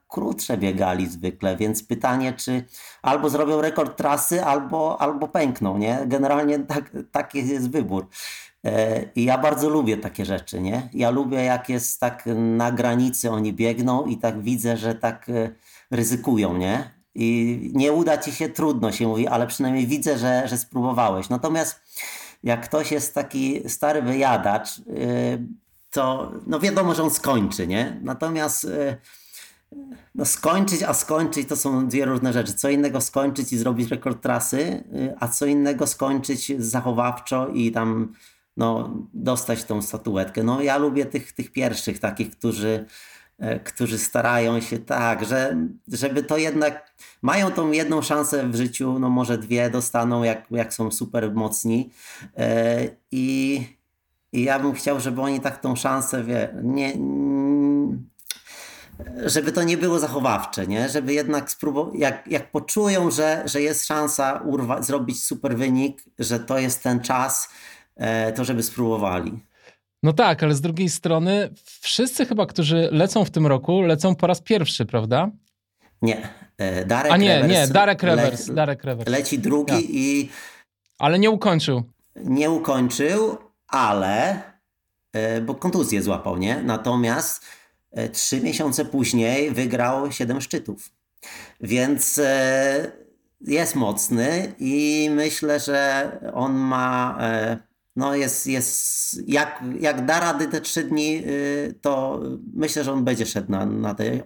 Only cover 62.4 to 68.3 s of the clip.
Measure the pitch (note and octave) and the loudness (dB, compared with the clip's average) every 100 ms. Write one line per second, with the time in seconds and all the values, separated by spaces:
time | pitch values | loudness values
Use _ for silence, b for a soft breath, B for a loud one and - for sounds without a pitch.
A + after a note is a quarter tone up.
62.4 | - A2+ - G#3+ G3+ F#3+ E3+ D#3 D#3 D#3+ | -2 -6 -2 0 2 2 2 2 2 2
63.4 | - C#3+ D3 D3+ - D3+ D3 - C3+ C#3+ | -2 0 0 0 -2 0 0 0 0 0
64.4 | D#3 C3+ A#2+ B2 A#2+ C#3 B2 B2 - - | -2 -2 0 -2 0 -2 -2 -4 -4 -4
65.4 | C#3 A#2+ C3 B2+ C#3 - - - A2 A#2 | -2 0 2 2 2 -2 -14 -6 -2 -2
66.4 | - C3+ B2+ B2+ B2+ B2 A#2+ B2+ C3+ - | 0 0 0 -2 0 0 0 0 0 -2
67.4 | - B B B B - A2+ A2+ A2 | -6 B B B B -6 -2 0 0